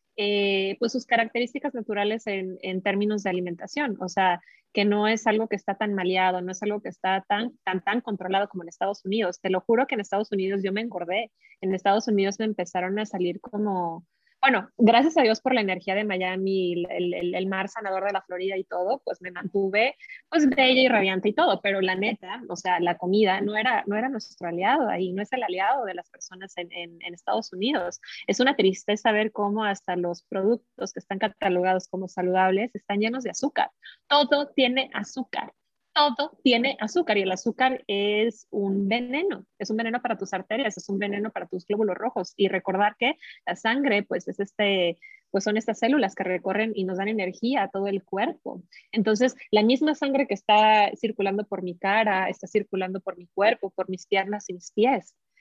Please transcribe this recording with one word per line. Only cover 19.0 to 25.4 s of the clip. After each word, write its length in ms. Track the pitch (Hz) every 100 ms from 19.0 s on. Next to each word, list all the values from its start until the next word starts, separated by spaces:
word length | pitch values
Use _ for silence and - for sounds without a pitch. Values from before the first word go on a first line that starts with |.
pues, 160 | - -
me 120 | 180
mantuve, 640 | 180 180 196 196 202 247 - - - _
pues, 200 | 320 294
bella 320 | 269 262 262
y 40 | 262
radiante 440 | 226 190 190 214
y 20 |
todo, 280 | 214 349 190
pero 200 | 202 196
la 160 | 185 185
neta, 460 | 208 220 185 233 240
o 60 |
sea, 240 | 180 190 175
la 200 | 175 175
comida 420 | 180 202 208 190
no 160 | 202 214
era, 260 | 233 226 -
no 80 | 208
era 120 | 254
nuestro 400 | 269 - - 175
aliado 400 | 170 196 294 226
ahí, 240 | 180 185
no 100 | 185
es 100 | 208
el 100 | 254